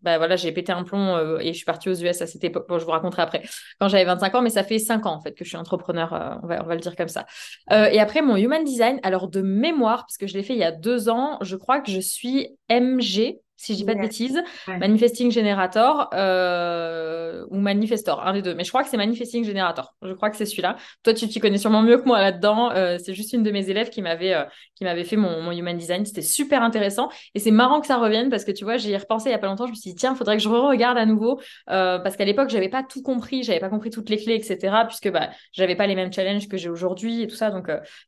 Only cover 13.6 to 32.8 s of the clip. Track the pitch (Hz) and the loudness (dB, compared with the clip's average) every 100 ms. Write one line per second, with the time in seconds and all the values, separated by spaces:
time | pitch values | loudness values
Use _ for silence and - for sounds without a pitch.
13.6 | - 208 208 208 220 220 247 294 349 - | -8 -4 -2 -2 -4 -4 -2 -2 -4 -12
14.6 | - 180 196 220 240 233 247 226 208 196 | -10 -2 4 6 4 4 0 2 2 2
15.6 | 185 214 247 294 - - 190 185 180 175 | 2 4 4 4 0 0 2 2 2 0
16.6 | 175 170 165 165 160 165 165 170 - 196 | -2 -2 -4 -6 -6 -6 -8 -10 -6 -2
17.6 | 202 202 220 220 185 147 180 202 185 156 | 0 2 0 0 0 -2 0 -2 -4 -6
18.6 | 180 254 277 226 208 233 240 233 220 196 | -2 -2 0 -2 0 -2 -4 -4 -2 0
19.6 | 180 - - _ 185 185 214 214 208 196 | -2 -2 -10 _ -12 -4 -4 -2 -6 -2
20.6 | 180 - - - - 226 220 220 214 196 | -2 -4 -14 0 2 2 -2 0 2 2
21.6 | 214 214 220 247 247 226 196 180 208 214 | 4 6 8 6 6 4 4 4 2 4
22.6 | 240 185 180 175 175 190 214 240 214 202 | 2 2 0 -2 -6 -8 -4 0 2 0
23.6 | 190 196 226 220 180 165 185 170 139 - | -2 -2 -2 -4 -4 -2 0 0 -2 -12
24.6 | - _ 185 175 175 214 190 165 165 175 | -20 _ -4 -4 0 0 0 0 -4 -6
25.6 | 175 175 170 180 202 - 151 - 277 277 | -6 -6 -4 -4 -4 -4 -4 -2 2 2
26.6 | 233 220 202 202 277 - - 208 214 214 | 2 2 0 0 -4 -8 -10 -2 4 6
27.6 | 254 302 294 247 226 220 262 220 - 196 | 6 4 2 2 2 2 0 -2 -4 -6
28.6 | 208 240 208 196 202 220 247 220 196 196 | -4 -4 -2 -4 -2 -2 0 -2 -2 -4
29.6 | 247 220 185 180 254 262 208 214 214 233 | -6 -8 -14 -2 -2 0 0 0 2 4
30.6 | 277 254 240 240 220 214 226 269 - - | 4 4 4 4 4 4 2 -2 -8 -20
31.6 | - 190 185 180 190 196 196 208 262 220 | -4 0 2 0 -4 -2 0 2 2 0
32.6 | 190 262 | 0 -2